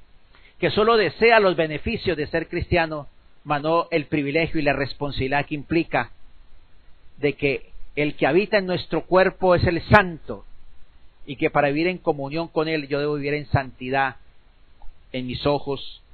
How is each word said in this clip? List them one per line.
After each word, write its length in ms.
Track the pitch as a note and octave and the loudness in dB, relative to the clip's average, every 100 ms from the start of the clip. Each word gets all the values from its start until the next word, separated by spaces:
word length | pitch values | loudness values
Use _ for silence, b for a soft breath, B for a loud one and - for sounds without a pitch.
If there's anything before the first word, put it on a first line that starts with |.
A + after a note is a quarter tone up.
| - - - b b - | -20 -20 -20 b b -4
que 100 | E3+ | 0
solo 260 | F#3+ G#3+ A3+ | 2 4 4
desea 440 | F#3 - A3+ A3+ | 2 2 6 6
los 160 | G3 E3 | 6 4
beneficios 600 | D#3+ D3+ - A3+ - D#3+ | 0 -2 -4 -4 -2 -4
de 120 | C#3+ | -2
ser 200 | E3 D#3+ | -4 -4
cristiano, 600 | F3 D3 F3+ E3 D#3 C#3+ - - - | -6 0 2 2 -2 -10 -16 -20 -14
mas 200 | - D3 | -4 -2
no 260 | D3+ E3 E3 | 2 2 2
el 160 | E3 C#3 | 0 0
privilegio 540 | D#3 C#3 D3 D#3+ E3 | -2 0 0 0 2
y 20 | |
la 120 | C#3+ | 2
responsabilidad 680 | C3+ C3+ - C#3+ B2+ C3 C#3 | 2 -2 -4 -6 -2 0 0
que 120 | C#3+ D3+ | -2 -6
implica 560 | C3 E3 E3 C#3 A#2 - - - - - - - - - - - | -2 0 0 -2 -2 -8 -16 -18 -18 -18 -18 -20 -20 -20 -18 -4
de 140 | C#3+ | -2
que 400 | C#3 - C3+ - - - - | 0 -2 -2 -8 -10 -6 -2
el 180 | D3 | -2
que 140 | - C#3+ | 0 2
habita 300 | D#3+ G#3 G#3+ | 2 2 2
en 80 | F#3 | 0
nuestro 400 | F3 - D#3+ - | -2 -2 -4 2
cuerpo 500 | F3+ F#3+ F3+ F#3 F3 | 4 4 2 4 4
es 80 | |
el 180 | F3+ E3+ - | 4 0 4
santo, 560 | G#3+ F#3 D#3+ - G#2 - - - - - - - - - | 4 4 -2 -10 -12 -12 -14 -14 -14 -14 -16 -20 -16 -12
y 80 | |
que 160 | C#3+ D#3 | -2 0
para 160 | D3 D3 | 4 2
vivir 200 | C#3+ E3+ | 2 0
en 100 | F#3 | 0
comunión 480 | - D3+ C#3 D3+ E3 | -2 -4 -4 -6 -4
con 220 | - D#3 | -2 0
Él 180 | D#3+ C#3+ | -2 -2
yo 140 | C#3+ | -2
debo 140 | D3 | -2
vivir 200 | D3 C#3+ | -2 -2
en 120 | D3 C#3+ | -4 -2
santidad, 720 | C#3 C3+ A#2+ B2+ C3+ C3+ B2 - - - _ - - - - - | -2 -2 -8 -2 0 0 -4 -16 -20 -20 _ -20 -12 -10 -10 -10
en 160 | B2+ B2+ | -8 -6
mis 180 | A#2+ C#3+ | -2 0
ojos, 540 | C#3+ C#3+ C#3 - - - | 0 -2 -8 -10 -16 -20